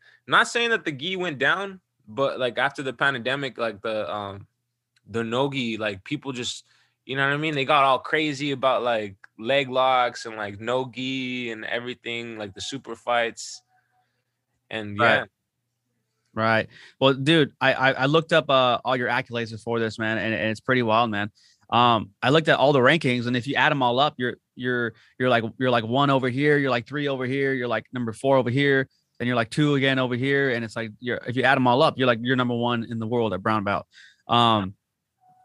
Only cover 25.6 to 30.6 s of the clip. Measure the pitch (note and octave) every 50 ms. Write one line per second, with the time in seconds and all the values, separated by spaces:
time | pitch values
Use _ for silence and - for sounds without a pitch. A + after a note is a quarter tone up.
25.6 | C3 B2+ A#2+ A#2 A2 A2 A#2+ C#3 C#3+ C#3 C#3 C3 B2 B2+ A#2+ C3+ D3 D3+ D3 D3
26.6 | C#3 C3 A#2+ A#2+ A#2 - C3+ D3 D3 C#3 C3+ B2+ B2+ B2 C3+ C#3 C#3 C3+ C3+ B2+
27.6 | B2 A#2+ A2 A2 - - - B2 A#2+ A2+ G#2+ - - C3+ C3+ C3 A2+ A#2+ A#2+ C#3
28.6 | C#3+ C#3 C3+ C3+ B2+ - _ _ _ _ _ - A#2+ B2 B2 A#2 A2+ A2 - D#3
29.6 | D3+ D3 C#3+ C3+ C3+ C3+ C3+ C3 B2+ B2 B2 A#2 C3 C#3 C#3 C#3 C#3 C3+ A#2 A#2